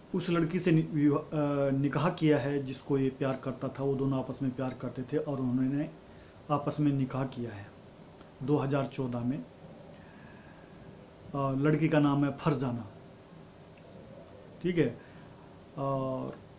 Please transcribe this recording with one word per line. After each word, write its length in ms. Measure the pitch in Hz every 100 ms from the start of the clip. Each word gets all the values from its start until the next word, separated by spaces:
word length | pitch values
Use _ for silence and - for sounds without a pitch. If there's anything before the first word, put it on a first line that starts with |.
| - 185
उस 140 | 175
लड़की 300 | 170 160 185
से 120 | 180
नि-, 180 | 160 160
विवाह, 300 | 156 147 147
अ, 520 | - 156 143 143 139
निकाह 380 | 135 139 151 165
किया 280 | - 156 147
है 260 | 139 143
जिसको 340 | 131 131 - 139
ये 120 | 135
प्यार 260 | 131 135 131
करता 320 | 139 127 131
था। 160 | -
वो 120 | 139 135
दोनों 240 | 135 131
आपस 200 | 123 123
में 100 | 135
प्यार 220 | 123 131
करते 300 | 120 123 -
थे 140 | 123 151
और 220 | 147 135
उन्होंने 500 | 127 123 131 143 160 - - - - - -
आपस 260 | 143 151 147
में 140 | 147
निकाह 320 | 139 131 131 131
किया 260 | 123 117
है 200 | 104 101 - - - - - - -
दो 140 | - 147
हज़ार 280 | 135 139 127
चौदह 340 | - 127 120
में, 180 | 120 143
अ, 80 | - - - - - - - - - - - - - - - - - - - 139
लड़की 540 | 139 135 147 151 156
का 100 | 151
नाम 260 | 147 139 143
है 120 | 135
फरजाना, 500 | 165 131 131 117 101 - - - - - - - - - - - - - - - - -
ठीक 160 | 170 170
है। 240 | 127 - - - - - - - - -
और 640 | 139 135 135 131 131 - -